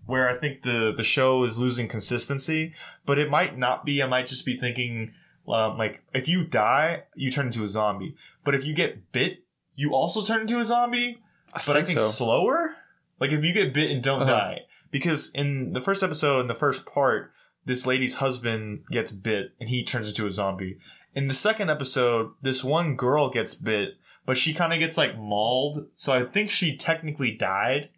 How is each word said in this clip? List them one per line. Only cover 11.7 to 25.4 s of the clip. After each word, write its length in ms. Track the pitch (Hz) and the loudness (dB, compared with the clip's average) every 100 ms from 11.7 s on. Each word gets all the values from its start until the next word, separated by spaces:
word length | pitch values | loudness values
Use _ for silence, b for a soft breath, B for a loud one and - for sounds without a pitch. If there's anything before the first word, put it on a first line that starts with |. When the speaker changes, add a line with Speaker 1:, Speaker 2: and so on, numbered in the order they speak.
| 147 | 2
Speaker 1:
I 40 | |
Speaker 2:
think 80 | 175 | 2
Speaker 1:
think 120 | 139 | 2
Speaker 2:
so. 60 | 110 | 2
Speaker 1:
slower. 640 | 110 113 131 214 320 320 - b b _ - | 2 2 2 4 2 -2 -6 b b _ -4
Like, 120 | 139 | -2
if 120 | 151 | 0
you 80 | 165 | 2
get 220 | 202 151 | 2 2
bit 160 | 143 156 | 2 0
and 120 | 135 | 0
don't 200 | 135 135 | 0 2
Speaker 2:
Uh-huh. 80 | 131 | 2
Speaker 1:
die. 280 | 110 92 - - b b | 2 0 -4 -14 b b
Because 400 | 139 175 147 - | -2 0 2 0
in 380 | 139 143 135 127 | 0 -2 -2 -4
the 80 | 123 | -4
first 220 | 196 196 | -2 0
episode, 380 | 180 151 147 131 | 0 2 2 2
in 60 | 123 | 0
the 60 | |
first 300 | 110 143 127 | 0 0 -2
part, 480 | - 147 131 110 - b b b | -4 0 2 2 -4 b b b
this 220 | 131 123 127 | -2 0 2
lady's 300 | 131 127 - | 2 0 0
husband 680 | 135 120 117 110 107 104 - | -2 -2 -2 -4 -6 -10 -4
gets 200 | 117 110 | -4 -4
bit 400 | 98 113 101 98 - | -4 -2 -2 -4 -8
and 80 | 113 | -4
he 160 | 123 | -2
turns 240 | - 123 107 | -2 -4 -4
into 180 | 101 104 | -4 -2
a 40 | |
zombie. 480 | 95 98 92 92 92 B B B | -2 -2 -2 -8 -10 B B B
In 140 | 139 139 | -4 0
the 60 | |
second 360 | 135 214 220 180 | 2 2 2 0
episode, 600 | 139 131 135 123 117 110 - | -2 -2 2 2 2 -2 -4
this 200 | 135 131 | -4 -2
one 320 | 127 160 165 117 | 0 0 0 0
girl 340 | 123 151 131 | 2 4 2
gets 240 | 120 110 | 0 -2
bit, 400 | - 110 104 95 - b b - | -4 -2 -2 -2 -8 b b -2
but 100 | 131 | 0
she 160 | 170 | 0
kinda 220 | 160 165 165 | 0 0 0
gets, 180 | 160 165 | 0 0
like, 180 | 135 117 | 0 -2
mauled. 680 | 107 104 | -4 -2